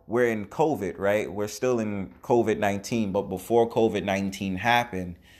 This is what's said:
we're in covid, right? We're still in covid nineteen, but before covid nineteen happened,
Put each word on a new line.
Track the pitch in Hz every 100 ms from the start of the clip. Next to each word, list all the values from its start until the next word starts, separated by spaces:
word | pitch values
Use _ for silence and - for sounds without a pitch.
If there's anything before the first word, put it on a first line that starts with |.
| -
we're | 117 120
in | 110 101
covid, | - 156 147 92 80
right? | 98 107 73
We're | 95 104
still | - 127 123
in | 107 101 92 -
covid | - 120 113 107
nineteen, | 104 101 - 117 104
but | 98
before | 98 92 - 117 117
covid | 120 113 98
nineteen | 101 98 98 95 98 92
happened, | 117 120 120 92 90 87 _ -